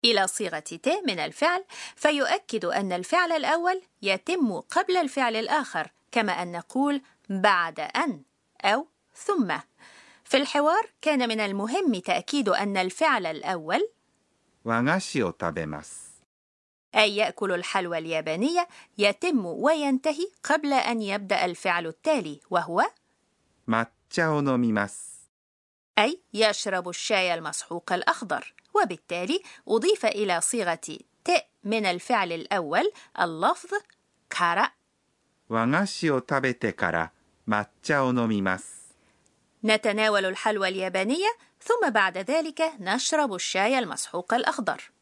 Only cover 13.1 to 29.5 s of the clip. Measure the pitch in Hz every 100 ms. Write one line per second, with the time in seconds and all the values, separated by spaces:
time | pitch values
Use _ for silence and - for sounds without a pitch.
13.1 | 247 175 156 - 180 156 214 440 _ _
14.1 | _ _ _ _ _ 113 113 127 185 -
15.1 | 139 95 - 87 80 78 73 - - -
16.1 | - _ _ _ _ _ _ _ 214 214
17.1 | 202 208 - 196 175 175 196 175 165 160
18.1 | 160 160 160 254 349 349 - - - 202
19.1 | 202 349 277 180 160 262 320 285 262 311
20.1 | 294 381 _ - 311 294 269 - 233 202
21.1 | 202 196 190 180 170 190 175 165 - -
22.1 | 294 160 147 _ 180 165 170 359 _ _
23.1 | _ _ _ _ _ - 113 117 _ _
24.1 | - 160 151 143 127 120 107 101 - -
25.1 | - - _ _ _ _ _ _ - 220
26.1 | 359 _ 208 220 202 208 185 180 170 -
27.1 | 208 180 170 156 147 - 170 - 180 -
28.1 | - 196 143 - - _ 415 226 180 _
29.1 | 175 185 381 -